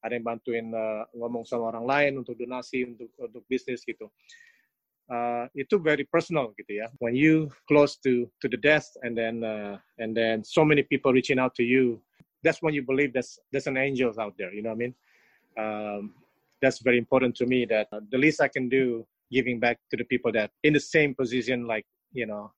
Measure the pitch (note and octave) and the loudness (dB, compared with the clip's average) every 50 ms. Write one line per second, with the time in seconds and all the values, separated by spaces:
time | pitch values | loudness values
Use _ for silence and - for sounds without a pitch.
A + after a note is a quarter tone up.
0 | - A2+ B2 A#2+ A2+ A#2 A#2 A2+ _ - A#2 A#2 A2+ A2+ A2+ A2+ A2 A2 A2 G#2+ | -6 -6 -6 -6 -4 -6 -8 -6 _ -4 -4 -4 -4 -4 -4 -4 -4 -4 -4 -6
1 | A2+ _ _ A#2+ A#2 A#2 A#2+ A#2+ A2+ - B2+ A#2+ A2+ A2+ A2+ A#2 A#2 B2+ C#3 C#3+ | -8 _ _ -8 -8 -6 -6 -8 -8 -6 -4 -4 -4 -4 -4 -4 -2 0 2 2
2 | D3 C#3+ C3+ C3+ B2 A#2+ A#2+ A2+ B2 A#2+ B2+ B2+ B2 - - C3 B2 B2 A#2+ A2 | 2 2 0 -4 -8 -10 -8 -10 -8 -8 -8 -10 -10 -6 -4 -4 -4 -4 -6 -16
3 | B2 A2+ _ - B2 A2+ G#2+ B2 G#2 _ C3 B2 - - B2 A#2 - - A2+ _ | -18 -18 _ -14 -14 -14 -14 -16 _ _ -6 -6 -4 -6 -10 -8 -8 -12 -12 _
4 | A2+ G#2 _ _ _ _ - - - _ _ _ _ _ _ _ _ _ _ _ | -14 -20 _ _ _ _ -20 -20 -20 _ _ _ _ _ _ _ _ _ _ _
5 | _ _ B2 A#2+ A#2+ A#2+ A#2+ A#2+ A#2 B2+ _ C#3 C#3 _ - G3+ D#3+ D#3 D3+ D3+ | _ _ -6 -4 -2 -2 -2 -4 -6 -6 _ -8 -2 _ 0 2 4 2 2 2
6 | C#3+ _ - E3+ D#3+ - E3+ D#3 C3 A2 G#2 - G#2 - G#2 G#2 A2 A#2 B2+ - | 0 _ 0 0 0 2 -2 -2 -2 -2 -6 -14 -12 -8 -8 -6 -6 -8 -8 -4
7 | - A#2 A#2+ C3 D3 D#3+ D#3+ D#3 D#3 C#3+ - _ _ - D3 D3 D3 C#3+ - _ | -4 -2 2 4 6 6 6 6 2 -2 -8 _ _ 4 6 6 6 6 2 _
8 | - C3+ B2 A#2+ A#2+ - _ _ - A#2+ G#2+ G#2+ G#2+ C#3+ D3+ D3+ - - _ - | 0 2 2 2 0 -2 _ _ -4 -4 -4 2 4 4 4 4 2 -4 _ -10
9 | C3 A#2+ A#2 A2+ A2+ A2+ A#2 A2+ A2+ A2 A2 G#2 G#2 G2+ G2+ G2 _ _ _ - | -10 -6 -4 -2 -2 -2 -4 -4 -4 -4 -6 -6 -8 -10 -10 -12 _ _ _ -8
10 | A#2 A2+ A2 A#2 A2+ A2+ A2+ A2 G#2 - - E3+ D#3 D3+ D3+ C#3+ C3+ _ D3 C3+ | -6 -4 0 0 2 2 2 0 -4 0 2 4 6 6 6 4 4 _ -2 0
11 | - C#3 B2+ C3 B2 - C#3 B2+ B2+ B2+ - - A#2+ A#2+ B2+ C3 C3 B2 A#2 A2+ | 2 4 4 4 4 2 0 2 2 0 0 -2 0 2 4 4 4 2 0 -4
12 | _ _ _ _ - _ _ _ - D#3+ D3 - - D#3+ D3+ C#3+ C3 A#2+ C3+ C3+ | _ _ _ _ -20 _ _ _ 0 0 0 0 -2 -2 -2 -2 -2 0 0 0
13 | D3 C3+ A#2+ C3 B2 - - - _ _ - C#3 - D3 C3+ C3 C3+ C#3 C#3 B2 | 0 0 0 -4 -6 -6 -12 -20 _ _ -6 -4 -4 -2 -2 0 0 0 0 0
14 | C3 A#2+ G#2 A2+ A2 G2+ G2 - G2 F2+ G2 G#2 G#2+ A2+ A2 A2 A#2+ B2 B2+ _ | 0 -2 -2 -4 -8 -8 -8 -10 -12 -10 -8 -8 -6 -6 -4 -4 -6 -6 -8 _
15 | _ _ _ _ _ _ _ _ _ _ _ A2+ A2 G#2+ G#2+ G#2+ G#2+ G#2 G#2 G2+ | _ _ _ _ _ _ _ _ _ _ _ -8 -6 -6 -6 -6 -6 -8 -8 -8
16 | G2+ G#2+ - _ _ _ _ _ _ _ _ _ - C3+ B2+ - A2+ B2+ B2 A#2+ | -10 -12 -16 _ _ _ _ _ _ _ _ _ 0 0 0 2 0 2 2 2
17 | A#2 _ C3+ C3 B2+ B2 A#2+ - B2+ B2 B2+ B2+ A#2+ G#2+ A2+ G#2+ G#2+ - - G#2+ | 2 _ 2 2 2 2 0 -2 -2 0 2 0 0 2 0 0 0 -2 -8 -12
18 | A2 G#2 B2+ B2+ C#3 D#3+ D3+ - D3+ C3+ - C#3 B2+ B2 C3 C3+ C3 B2 A#2+ A2+ | -10 -4 0 4 4 4 4 4 0 0 0 -4 -2 2 2 2 2 2 0 -4
19 | A#2 _ _ _ _ _ A#2+ C3 A#2 B2 B2 A#2 A2+ A#2+ A#2 _ _ _ - A2+ | -8 _ _ _ _ _ -2 0 0 0 -2 0 0 0 0 _ _ _ -6 -6
20 | B2 _ B2+ A#2+ - A#2+ G#2+ A2+ G#2+ G#2 _ _ - D3+ D3+ C#3+ - - - D#3+ | -4 _ -2 0 0 0 0 0 -2 -2 _ _ 2 2 2 2 0 2 2 2
21 | D3+ C#3+ B2+ - C3 A#2 A#2+ B2+ A2+ A#2 C3 A#2+ A#2+ A#2 A2+ G#2+ - _ _ _ | 2 2 0 -2 -4 -2 -2 -2 -2 -2 -2 -4 -2 -4 -4 -6 -6 _ _ _
22 | _ _ _ C3+ A#2 G#2+ G#2 G#2 G#2 G2+ _ | _ _ _ -8 -6 -6 -8 -10 -12 -14 _